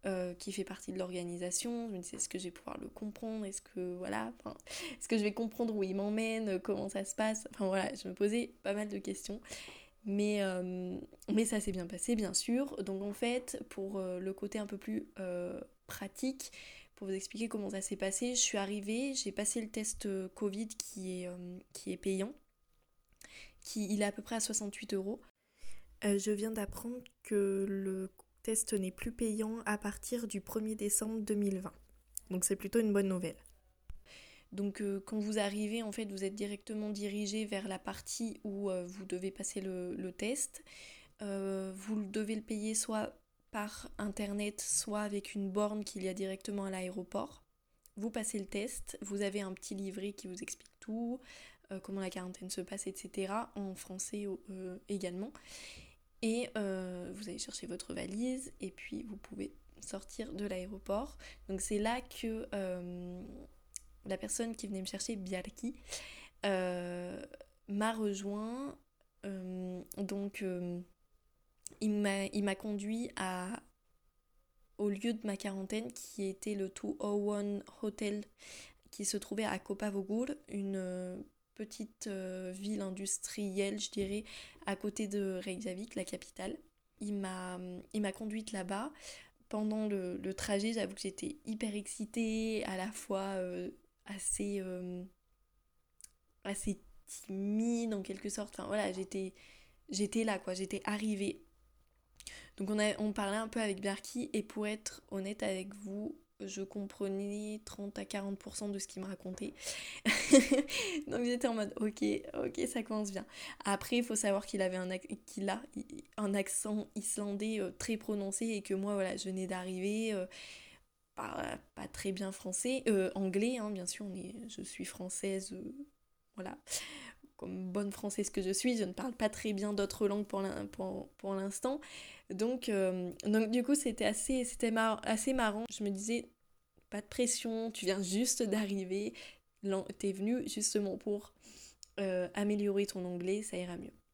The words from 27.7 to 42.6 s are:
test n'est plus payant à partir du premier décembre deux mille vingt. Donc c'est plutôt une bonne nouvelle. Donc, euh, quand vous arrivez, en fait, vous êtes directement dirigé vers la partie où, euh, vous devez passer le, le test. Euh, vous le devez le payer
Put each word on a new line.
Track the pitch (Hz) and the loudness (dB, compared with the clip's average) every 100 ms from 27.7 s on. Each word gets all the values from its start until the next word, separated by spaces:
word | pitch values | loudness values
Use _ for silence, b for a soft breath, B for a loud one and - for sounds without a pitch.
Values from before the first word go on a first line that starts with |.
| 196 196 190 190 - - _ | 0 0 -2 -4 -8 -20 _
test | - 220 - | 0 2 2
n'est | 208 185 | 2 0
plus | - 240 | -2 -6
payant | 233 226 214 220 226 | 0 0 2 0 -2
à | 208 208 | 0 0
partir | 202 - - 240 226 | 0 -6 -2 -2 -2
du | 196 | -4
premier | - 220 214 | -2 -2 0
décembre | 214 208 - 220 220 | 0 2 4 2 -2
deux | 208 | 2
mille | 208 202 190 | 4 4 2
vingt. | 190 - - - _ - - | -4 -10 -20 -20 _ -12 -4
Donc | 185 | 0
c'est | - 196 | 2 2
plutôt | 196 233 | 2 4
une | 220 | 6
bonne | 202 196 | 6 4
nouvelle. | 185 170 - - - _ _ _ - B B B B B | 2 -2 -6 -18 -20 _ _ _ -12 B B B B B
Donc, | 196 202 196 | -2 -2 0
euh, | 202 196 | 0 0
quand | 196 220 | 0 0
vous | 208 214 | 2 4
arrivez, | 202 202 214 226 | 4 2 2 2
en | 220 | -2
fait, | 208 214 | -2 -4
vous | 196 | 0
êtes | 196 208 | -2 0
directement | 202 202 - 214 214 | -2 -4 -4 -2 -2
dirigé | 208 208 208 208 214 | 0 0 0 0 0
vers | 208 202 202 | 0 0 0
la | 190 | -4
partie | - 196 - - 226 - | -4 -6 -6 -2 -2 -2
où, | 214 196 202 | -4 -2 0
euh, | 185 175 | 0 -2
vous | 190 | -8
devez | 190 180 190 | -4 -2 -2
passer | 190 196 - | -2 -4 -2
le, | 190 180 180 - | -2 -2 -2 -2
le | 185 | -4
test. | - 208 277 - - - B B B B _ | -2 0 2 -2 -4 -16 B B B B _
Euh, | 208 196 196 190 190 | -4 -2 0 0 -2
vous | 190 196 214 | -6 -2 -2
le | 202 | 0
devez | 214 214 220 | 0 0 -2
le | |
payer | 220 220 | -2 -2